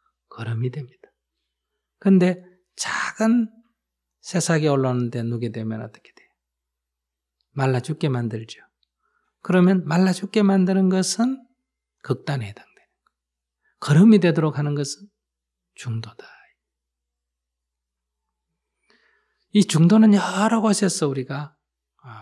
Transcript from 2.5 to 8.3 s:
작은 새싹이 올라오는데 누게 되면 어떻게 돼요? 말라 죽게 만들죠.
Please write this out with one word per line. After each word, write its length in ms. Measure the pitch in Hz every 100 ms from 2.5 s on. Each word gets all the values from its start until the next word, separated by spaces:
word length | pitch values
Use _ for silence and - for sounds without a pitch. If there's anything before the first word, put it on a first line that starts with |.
| _ _ -
작은 760 | - - - - 220 240 220 - _ _ _ _ _ _
새싹이 460 | - 180 156 160 151
올라오는데 560 | 139 131 123 120 120
누게 280 | 117 117 117
되면 300 | 113 110 110
어떻게 300 | 113 - _
돼요? 140 | _ _ _ _ _ _ _ _ _ _ _ _ _ _
말라 280 | 139 135 127
죽게 300 | - 151 151
만들죠. 520 | 127 117